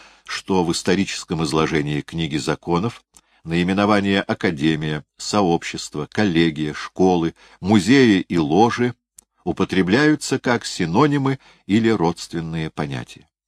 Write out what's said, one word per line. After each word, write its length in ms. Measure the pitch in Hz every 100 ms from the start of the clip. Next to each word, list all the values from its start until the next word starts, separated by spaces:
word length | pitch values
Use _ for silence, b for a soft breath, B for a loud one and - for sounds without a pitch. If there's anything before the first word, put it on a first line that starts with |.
| b b -
что 380 | - - 95
в 80 | 85
историческом 720 | 85 - 92 95 - - 82
изложении 580 | 78 78 78 78 73 73
книги 360 | - 82 80 73
законов 680 | 69 73 - 85 113 - _ b b b
наименования 800 | 80 85 90 95 104 104 98 98
академия, 840 | 101 110 101 76 78 78 78 76 - -
сообщество, 920 | - 104 92 85 - - - 76 73
коллегия, 640 | - - 82 85 76 76
школы, 600 | 76 - - 92 90 82 b b b
музеи 640 | 90 110 87 139 123 95
и 160 | - 87
«Ложи» 560 | 73 82 117 113 123 - _ _ _ _
употребляются 960 | - 82 95 92 87 117 151 151 - 135
как 260 | 131 117 -
синонимы 760 | - 117 92 147 143 135 135 b b -
или 240 | 104 113
родственные 800 | 107 82 85 - 85 80 82 78
понятия. 580 | - 76 65 60 - _ _